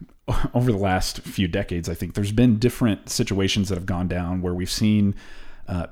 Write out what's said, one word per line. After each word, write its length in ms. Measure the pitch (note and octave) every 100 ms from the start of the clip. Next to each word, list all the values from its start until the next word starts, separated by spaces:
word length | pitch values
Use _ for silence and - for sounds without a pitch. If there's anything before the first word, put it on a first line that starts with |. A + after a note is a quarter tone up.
| -
<laughs> 460 | - - - C#3
over 180 | A#2+ B2+
the 60 | G2+
last 420 | G2 F#2 - -
few 260 | - - F#2
decades, 420 | G2 G2 F2 E2+
I 60 |
think 200 | E2+ F2+
there's 180 | G2+ G2+
been 260 | G#2+ B2 G#2+
different 520 | A#2+ - A#2+ G2 -
situations 580 | - A2+ F#2+ F#2+ - F#2
that 80 | F#2
have 100 | F#2+
gone 220 | F2 F2+
down 340 | F2 F2 F#2
where 120 | F2+
we've 140 | F2+ F2+
seen, 460 | - G#2+ G#2+ G2+ G2+ - - - - -
uh, 180 | F2+ E2